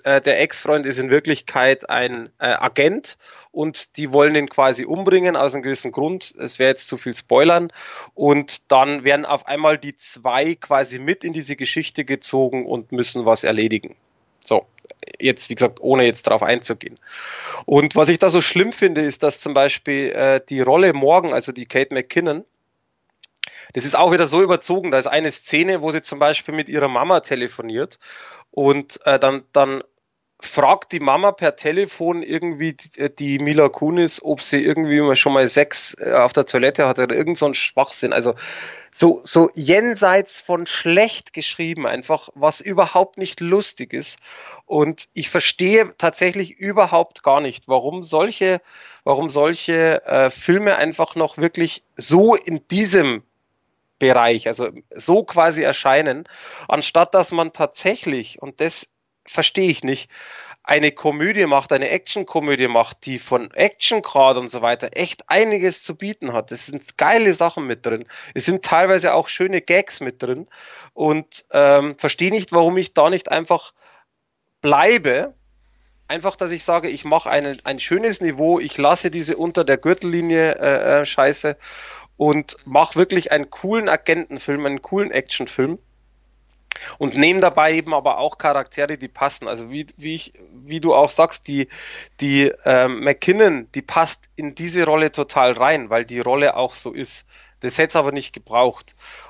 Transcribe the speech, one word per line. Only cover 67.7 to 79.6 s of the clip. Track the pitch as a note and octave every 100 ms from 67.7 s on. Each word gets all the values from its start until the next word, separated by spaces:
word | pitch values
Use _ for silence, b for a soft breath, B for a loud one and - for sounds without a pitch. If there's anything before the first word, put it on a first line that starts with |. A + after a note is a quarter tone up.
| A#2 A#2+
drin. | A2+ A#2+ B B
Es | B E3+
sind | F#3+ -
teilweise | E3 F#3+ F#3 E3+
auch | E3 D3+
schöne | - F#3 F3+
Gags | - F3+ G3 -
mit | C3 B2
drin. | B2+ B2+ - B B B B
Und, | - D#3 D#3 D#3 - -
ähm, | C#3+ C#3+ C#3+ D3 C#3+
verstehe | D3+ - F3+
nicht, | G#3+ F#3
warum | F3 E3+ F#3
ich | E3
da | - D3+
nicht | F#3 -
einfach | D#3+ E3 E3+ - _ b b b _ _ _ _ _
bleibe. | D3 C#3+ F#3 A#3 D3 B2+ F#3 - _ _ _ _ _ _ -
Einfach, | E3 F#3+ -
dass | F3+
ich | E3+
sage, | - E3+ E3
ich | C#3 D3+
mache | D#3+ -
einen, | D3 C#3+ C3+
ein | - C3+
schönes | - F#3+ A3+ G3
Niveau, | E3+ C3+ D#3+ F3
ich | D3+ -
lasse | C#3+ F3 F3+
diese | E3 D3+ D#3
unter | E3+ F3